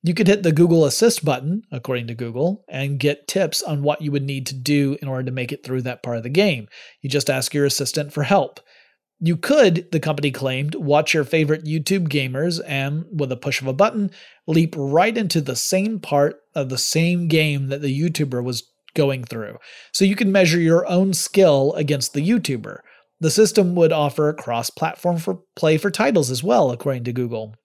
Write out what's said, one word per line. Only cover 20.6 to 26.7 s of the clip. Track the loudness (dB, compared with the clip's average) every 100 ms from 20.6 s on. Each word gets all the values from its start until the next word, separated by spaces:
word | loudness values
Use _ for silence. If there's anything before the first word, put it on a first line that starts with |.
your | 4 4 4
own | 2 2
skill | 0 0 4 6 6 2
against | 0 -2 -2 -2
the | -2
YouTuber. | 0 0 0 -6 -8 -16 _ _ _ _
The | 0
system | 4 4 6 2
would | 4 4
offer | 4 0 2 0
cross-platform | -2 -4 -4 -4 -4 -4 -2 -2 -2
for | -4 -6 _ -2
play | 2 2
for | 0
titles | 0 2 2 0
as | -2
well, | 2 2 2